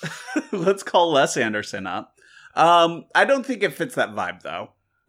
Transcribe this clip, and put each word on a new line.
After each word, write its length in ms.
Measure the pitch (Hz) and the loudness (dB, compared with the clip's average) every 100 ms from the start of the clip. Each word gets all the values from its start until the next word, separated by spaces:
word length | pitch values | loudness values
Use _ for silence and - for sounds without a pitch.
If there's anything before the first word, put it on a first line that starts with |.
| 156 - - | -14 -14 -8
<laughs> 220 | - - | -8 -6
Let's 280 | 202 170 196 | -2 0 0
call 300 | - 190 170 | 0 2 4
Les 240 | 143 135 - | 4 2 0
Anderson 500 | 113 104 107 101 95 | -2 -2 -6 -10 -8
up. 300 | 95 - _ _ - - - | -8 -10 _ _ -20 -10 2
Um, 500 | 160 170 170 165 - | 6 6 4 0 -2
I 120 | - 220 | 2 2
don't 200 | 277 240 | 2 -2
think 160 | 226 | -4
it 120 | 190 | -4
fits 220 | - 165 - | -4 -6 -2
that 160 | 110 104 | -2 -2
vibe, 260 | 90 90 | -8 -8
though. 260 | 71 85 107 _ _ _ | -10 -10 -10 _ _ _